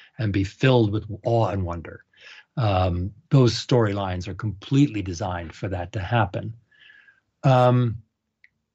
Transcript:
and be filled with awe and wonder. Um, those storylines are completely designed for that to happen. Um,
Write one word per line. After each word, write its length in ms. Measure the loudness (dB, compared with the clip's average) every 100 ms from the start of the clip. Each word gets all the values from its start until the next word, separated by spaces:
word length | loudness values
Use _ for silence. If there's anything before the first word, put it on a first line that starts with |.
| -20 -6
and 140 | -2
be 120 | -2
filled 480 | -4 0 4 4 2
with 120 | -2 -8 -8
awe 240 | -2 0 0
and 160 | -2
wonder. 400 | -4 -6 -10 -16 _ _ -20 -20 _ -4
Um, 560 | 0 2 0 0 -4 -8 0
those 240 | 4 4
storylines 760 | 2 0 2 2 0 -4 -6 -8
are 60 |
completely 680 | -8 -8 -8 0 2 2 0
designed 500 | -6 -6 -6 -6 -10
for 160 | -10 -8
that 240 | -6 -8
to 80 | -8
happen. 540 | -2 0 0 -4 -10 -14 _ _ -20 -20 _ _ _ _
Um, 540 | 2 4 6 4 0 -4 -12 _ _ _ _ _ _